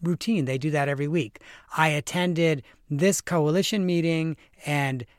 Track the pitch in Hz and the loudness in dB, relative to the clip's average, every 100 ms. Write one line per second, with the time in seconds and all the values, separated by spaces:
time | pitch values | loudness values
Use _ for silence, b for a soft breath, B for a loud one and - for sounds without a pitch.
0 | 170 170 226 208 131 131 151 147 143 139 | -4 -2 0 0 0 -2 0 0 0 0
1 | 147 165 110 - B B B - 160 147 | -2 -2 -2 -8 B B B 0 0 0
2 | - 180 180 165 165 143 b b - 143 | -4 -2 0 2 2 2 b b -6 0
3 | 190 190 - 175 151 180 185 214 180 170 | 2 2 0 0 2 2 0 0 0 2
4 | 165 160 160 147 b b 151 147 135 131 | 2 0 -2 -6 b b -4 0 0 -4
5 | 113 | -8